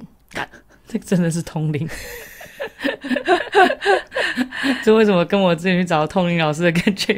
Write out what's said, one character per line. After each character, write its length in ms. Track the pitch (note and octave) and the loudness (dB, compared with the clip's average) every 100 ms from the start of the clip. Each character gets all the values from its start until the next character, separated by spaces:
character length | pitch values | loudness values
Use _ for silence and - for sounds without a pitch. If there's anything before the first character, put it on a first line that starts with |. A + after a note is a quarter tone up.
| - _ _ - C3+ | -10 _ _ -12 -12
<laughs> 400 | - _ _ _ | -14 _ _ _
这 120 | G#3+ | -10
真 200 | - F3+ | -2 0
的 120 | E3+ | 0
是 100 | E3 | -2
通 320 | D#3+ E3 D#3 | -6 -4 -4
灵。 160 | D3 E3 | -4 -6
<laughs> 80 | - - A#4+ - - - - B4 - C#4 - C#4 B3 D#4+ E4+ - G4+ F4+ - - F#4+ - - - - B3+ - C4+ B3 | -8 -12 -16 -18 -20 -20 -14 -14 -6 -6 -6 -6 -6 0 0 2 4 4 2 0 0 0 -4 -4 -4 -6 -4 -4 0
这 100 | - | 4
为 120 | A3 G#3+ | 4 6
什 80 | |
么 100 | F3+ E3+ | 4 2
跟 140 | G3+ | 2
我 160 | F#3+ E3 | 2 2
之 80 | |
前 160 | F3+ F3+ | 0 0
去 60 | F3+ | 2
找 200 | D#3+ D#3 | 0 0
通 240 | G3 F3 | 0 0
灵 80 | E3+ | 0
老 140 | D#3 | 0
师 120 | D3+ | 2
的 80 | F3 | 0
感 220 | E3 A3 G#3 | 2 0 -2
觉 180 | - | -2